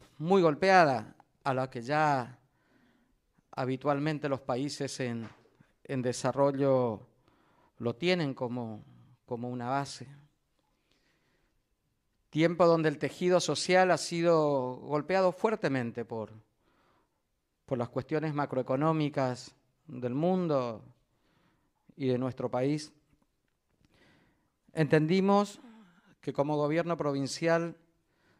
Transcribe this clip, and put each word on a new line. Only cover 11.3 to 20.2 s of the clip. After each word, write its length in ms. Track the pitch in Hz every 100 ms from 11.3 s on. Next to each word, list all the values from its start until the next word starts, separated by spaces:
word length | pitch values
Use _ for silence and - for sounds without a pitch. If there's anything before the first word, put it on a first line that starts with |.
| _ _ _ _ _ _ _ _ _ _
Tiempo 360 | 151 165 175 175
donde 240 | 165 156
el 80 | 147
tejido 420 | 143 - 180 180
social 520 | 170 139 - 180 185
ha 60 | 160
sido 800 | - 170 170 165 147 139 127 127
golpeado 560 | 120 147 143 185 185
fuertemente 720 | 175 220 214 160 135 117 120
por, 280 | 113 113 104 107 _ _ _ _ _ _ _ _ _ _ _ _ -
por 120 | 127
las 100 | 120
cuestiones 460 | 131 - 156 156
macroeconómicas 1200 | 147 139 131 123 131 156 160 147 147 131 120 - _ _ _ -
del 260 | 127 123
mundo 720 | 131